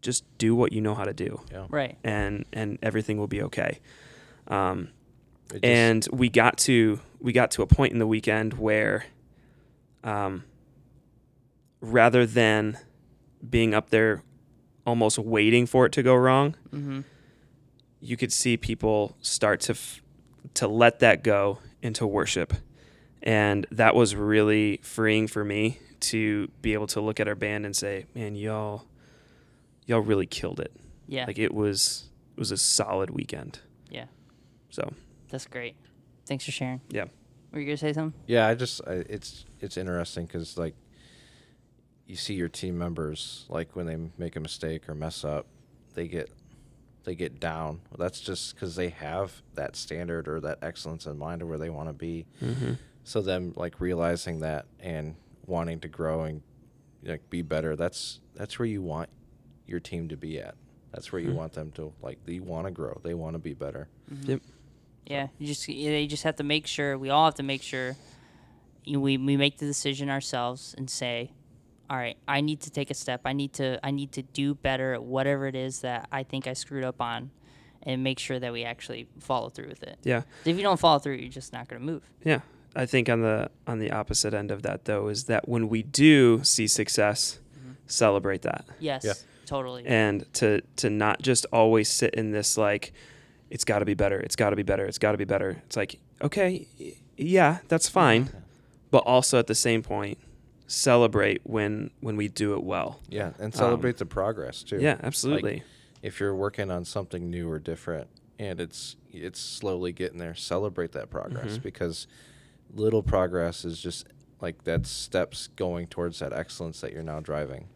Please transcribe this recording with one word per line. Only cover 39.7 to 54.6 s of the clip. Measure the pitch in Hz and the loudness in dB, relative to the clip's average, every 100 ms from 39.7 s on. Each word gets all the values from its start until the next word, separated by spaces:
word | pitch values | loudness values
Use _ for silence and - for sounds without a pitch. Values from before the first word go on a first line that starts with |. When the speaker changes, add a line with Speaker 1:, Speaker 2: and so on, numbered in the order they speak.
| - | -8
Speaker 2:
interesting | 92 87 85 - 85 | -4 -4 -4 -8 -8
'cause, | 85 82 - | -8 -10 -6
like, | 82 - _ _ - - - - _ _ _ _ _ _ _ | -6 -8 _ _ -20 -20 -20 -20 _ _ _ _ _ _ _
you | 92 | -10
see | - 98 | -6 -4
your | 85 | -4
team | - 92 87 | -4 -6 -4
members, | 87 82 78 78 - - - | -4 -4 -6 -8 -12 -14 -8
like, | 82 82 90 | -8 -6 -8
when | 85 | -8
they | 80 82 87 | -8 -10 -10
make | 87 82 | -10 -8
a | |
mistake | 78 - 80 80 - | -10 -8 -8 -8 -10
or | |
mess | 76 80 - 76 | -10 -8 -8 -6
up, | 73 - _ _ _ _ - | -6 -8 _ _ _ _ -10
they | 85 | -8
get, | 85 - - - - - _ _ _ | -8 -10 -14 -20 -20 -20 _ _ _
they | - 85 | -12 -8
get | 85 69 | -8 -6
down. | 82 80 80 80 - | -8 -6 -8 -10 -16
Well, | - | -6
that's | 87 - | -6 -6
just | - 92 - - | -10 -10 -10 -10
'cause | 92 82 | -10 -6
they | 87 | -6
have | 82 76 87 95 - _ - | -6 -8 -6 -6 -10 _ -10
that | 71 - | -10 -10
standard | - 82 87 82 76 | -10 -10 -6 -6 -6
or | 78 | -8
that | 76 76 | -6 -8
excellence | 80 - 80 80 80 | -10 -10 -12 -12 -12
in | 73 | -10
mind | 76 85 | -10 -8
of | 85 | -8
where | 78 | -8
they | 80 | -8
wanna | 76 80 | -8 -10
be. | 71 82 82 82 _ | -10 -8 -10 -12 _
Speaker 1:
Mm-hmm. | 62 127 127 120 - _ | -8 -6 -6 -6 -10 _
Speaker 2:
So | - 113 | -6 -4
them, | 95 92 90 - | -2 -2 -4 -8
like, | 87 - | -10 -4
realizing | 87 87 85 85 - 80 | -4 0 0 -2 -4 -6
that | 78 76 | -4 -6